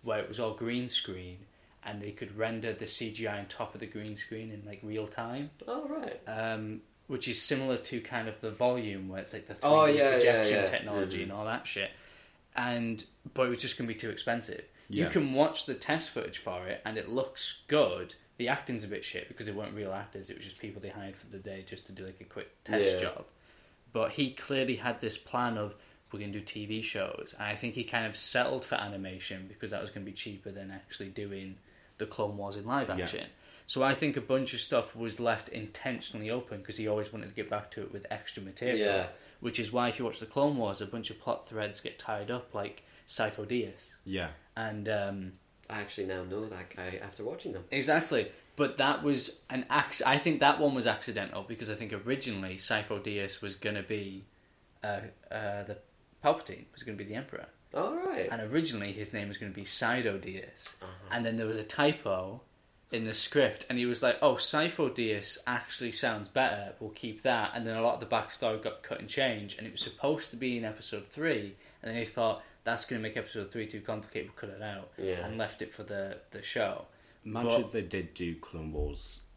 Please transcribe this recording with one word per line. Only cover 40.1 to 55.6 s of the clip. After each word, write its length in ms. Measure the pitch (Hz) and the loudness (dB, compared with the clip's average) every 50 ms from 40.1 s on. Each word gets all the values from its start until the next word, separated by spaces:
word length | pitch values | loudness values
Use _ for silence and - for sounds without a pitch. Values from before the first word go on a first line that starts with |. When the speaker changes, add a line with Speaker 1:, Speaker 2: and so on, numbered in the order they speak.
| - - | -2 -4
Speaker 1:
the 60 | 113 | -10
Clone 300 | - - 139 143 151 143 | -2 2 4 4 4 4
Wars, 240 | 127 113 110 104 - | 4 2 0 0 -2
a 60 | 107 | -6
bunch 240 | 101 - 113 107 - | -6 -4 -6 -6 -6
of 80 | 110 - | -8 -4
plot 280 | - 127 110 - - - | -2 -2 -2 -2 -2 -8
threads 320 | 113 110 104 104 104 - | -4 -2 -2 -2 -4 -6
get 180 | - - - - | -8 -8 -10 -6
tied 320 | - - 110 104 101 107 | -4 -4 -4 -2 -2 -2
up, 240 | 123 123 - - - | -4 -4 -4 -6 -6
like 280 | 107 101 104 - - - - - - - | -4 -4 -4 -8 -12 -20 -20 -20 -20 -6
Sifo 400 | - - - 113 107 - - 107 | -4 2 2 2 2 2 -4 -2
Dyas. 480 | 104 123 123 110 95 - - - - - - _ | 0 0 0 0 -2 -6 -14 -18 -20 -20 -16 _
Speaker 3:
Yeah. 260 | 95 95 92 87 80 78 - - _ _ | -2 -2 -2 -2 -2 -6 -12 -20 _ _
Speaker 1:
And, 320 | 110 113 110 107 107 101 110 | -6 -4 -4 -4 -4 0 0
um, 440 | 110 101 101 98 101 98 92 92 92 - _ _ _ _ - - | 2 2 2 0 -2 -4 -6 -8 -10 -14 _ _ _ _ -10 -6
Speaker 2:
I 120 | 107 107 | -4 -4
actually 260 | 101 101 - 107 98 | -4 -4 -4 -4 -2
now 180 | 92 92 92 92 | -2 -2 -2 -2
know 220 | 90 95 104 110 107 | -4 -4 -4 -4 -4
that 260 | 101 90 90 - - | -8 -10 -12 -12 -10
guy 240 | 95 90 92 92 - | -8 -6 -6 -6 -6
after 220 | - 101 - - 104 | -8 -10 -10 -6 -6
watching 280 | 120 156 - - 156 | -6 -6 -6 -6 -6
them. 120 | 107 90 82 - | -8 -8 -6 -2
Speaker 1:
Exactly. 600 | 135 135 131 143 147 165 165 - 147 117 104 - - - - - - | 0 2 4 6 6 4 4 4 2 2 2 2 -6 -16 -20 -14 0
But 220 | - 143 131 - - | 2 2 2 4 4
that 240 | 131 139 147 - | 4 6 4 4
was 380 | 151 147 143 127 - - - - - - | 4 2 4 4 2 -2 -2 -8 -10 -4
an 160 | 131 131 127 - | -4 -4 0 4
acc-, 320 | 135 147 - - - - - | 4 4 6 4 2 4 6
I 100 | 131 139 131 | 6 6 8
think 220 | - 175 156 - | 6 4 6 8
that 180 | 139 143 139 - | 8 8 8 8
one 160 | 151 143 135 | 6 4 6
was 120 | 127 110 | 6 4
accidental 560 | 117 107 - - - 110 101 98 95 - 98 | 4 2 2 -2 -4 -2 -2 -4 -4 -6 -8
because 260 | 98 - 113 - 117 107 | -6 -6 -8 -6 -4 -6
I 60 | 107 | -4
think 180 | - 120 101 | -4 -4 -4
originally 640 | 107 98 98 120 135 139 - 127 107 98 98 92 92 | -4 -4 -2 -2 -2 -2 -2 -4 -4 -4 -4 -4 -2
Sifo 460 | 95 - - 113 107 104 - 113 101 | -2 0 2 2 2 2 0 -4 -4
Dyas 400 | - 107 101 101 98 98 - - | -2 -2 -2 -2 -2 -4 -4 -6
was 120 | - 101 95 | -6 -8 -8
gonna 280 | - - 107 104 101 | -2 -2 -2 -2 -2
be, 420 | 95 - 110 104 101 98 95 95 101 - _ _ _ _ _ _ _ _ _ _ | -2 -2 -2 -2 -2 -6 -8 -12 -14 -16 _ _ _ _ _ _ _ _ _ _
uh, 180 | - 104 101 95 101 95 - _ - - | -4 -4 -4 -4 -6 -10 -14 _ -14 -8
uh, 340 | - 110 107 101 101 101 | -6 -4 -4 -2 -4 -4